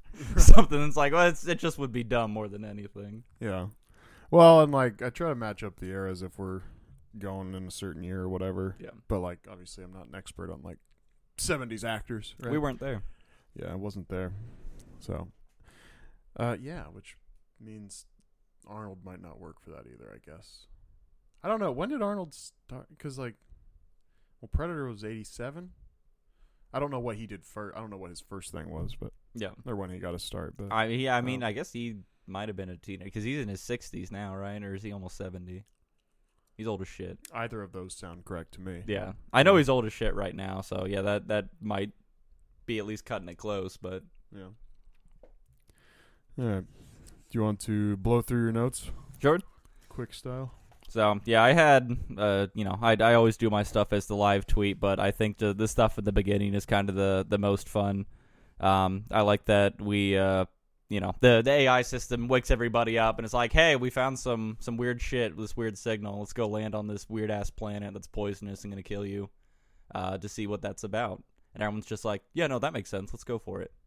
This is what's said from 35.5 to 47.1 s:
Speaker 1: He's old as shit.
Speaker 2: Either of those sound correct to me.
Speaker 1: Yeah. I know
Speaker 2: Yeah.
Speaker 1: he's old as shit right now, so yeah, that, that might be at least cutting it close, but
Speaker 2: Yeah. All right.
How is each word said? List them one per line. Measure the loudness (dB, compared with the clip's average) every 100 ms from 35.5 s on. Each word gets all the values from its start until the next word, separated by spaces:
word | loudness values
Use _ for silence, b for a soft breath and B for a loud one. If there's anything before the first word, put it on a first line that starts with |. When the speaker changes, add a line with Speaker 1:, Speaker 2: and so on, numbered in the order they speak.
| -16 -18 _ _ _ _ _ _ _ _ -10
Speaker 1:
He's | -8
old | -6
as | -8
shit. | -12 -14 -14 -14
Speaker 2:
Either | -10 -10 -10
of | -12
those | -14 -14 -14
sound | -16 -18 -12
correct | -12 -12
to | -14
me. | -12 -12 -6
Speaker 1:
Yeah. | -6 -6 -12 -2
I | 4
know | 6
Speaker 2:
Yeah. | 6
Speaker 1:
he's | 4
old | 2 0
as |
shit | -2 -2 -2
right | -6 -8
now, | -10 -10
so | -8 -6 -4
yeah, | -4
that, | -2 -2 -2
that | -4 -4 -10
might | -8 -6 -6 -10 _ _ _ -20 _ _ -8
be | -6
at | -6
least | -10 -8
cutting | -10 -10
it | -12
close, | -8 -6 -6 -10
but | -12 -12 -14 -20 -20
Speaker 2:
Yeah. | -20 -20 -20 -20 -20 -20 -20 -20 -20 -20 -20 _ _ _ b b b b b _ -8
All | -4
right. | -4 -6 B B B B